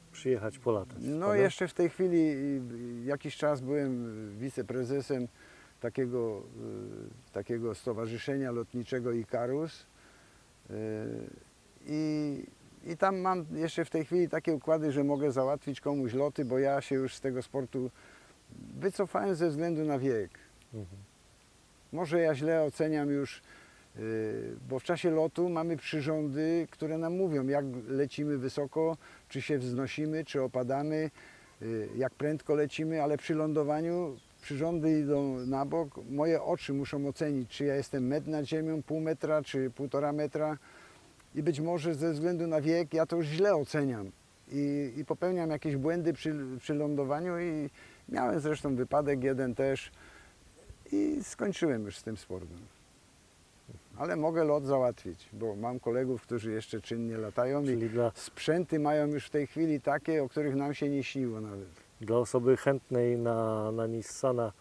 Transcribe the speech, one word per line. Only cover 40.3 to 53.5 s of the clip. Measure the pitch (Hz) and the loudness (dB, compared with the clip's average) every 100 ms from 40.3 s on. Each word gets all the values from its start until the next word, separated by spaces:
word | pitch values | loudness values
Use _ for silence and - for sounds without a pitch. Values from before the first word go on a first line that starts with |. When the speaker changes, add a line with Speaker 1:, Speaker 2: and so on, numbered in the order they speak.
| 151 151 147 - - - - - - - - | 0 -2 -2 -10 -20 -20 -20 -20 -20 -8 -2
Speaker 2:
I | |
być | 156 147 | 0 0
może | 165 175 160 147 | 0 0 0 0
ze | 165 | 0
względu | 147 170 175 170 | 0 0 0 2
na | 156 | 2
wiek | 147 170 160 | 4 2 2
ja | 160 160 | 0 2
to | 170 | 0
już | 151 | 0
źle | 156 202 165 | 4 4 4
oceniam | 135 156 139 113 98 - - - - | 2 0 0 0 -6 -12 -20 -20 -6
i, | 139 143 143 139 123 | -2 0 0 -2 -4
i | 143 | -4
popełniam | 160 175 185 160 | -2 0 0 0
jakieś | 151 160 139 | -2 -2 0
błędy | 139 175 165 | 0 2 0
przy, | 143 160 151 131 127 | 0 -2 -4 -6 -6
przy | - | -2
lądowaniu | 147 147 143 135 147 180 170 | 0 0 0 0 0 -2 -2
i | 175 156 143 - - - - | -2 -2 -4 -8 -20 -20 -6
miałem | - - 175 | 0 2 2
zresztą | 147 151 147 127 | 0 0 0 0
wypadek | 127 147 143 139 | 2 2 2 2
jeden | 135 131 131 117 | 2 2 0 0
też | 135 131 - - - - - - - - - - - | 0 0 -4 -18 -20 -20 -20 -20 -20 -20 -20 -20 -4
i | 302 302 294 | 0 0 0
skończyłem | 202 - 214 - 165 117 101 | -4 -4 -4 0 2 2 -2
już | - | -8
z | |
tym | - 107 | -8 -8
sportem. | - 92 87 85 107 - - - - - - - - | -8 -10 -10 -16 -18 -20 -20 -20 -20 -20 -20 -20 -20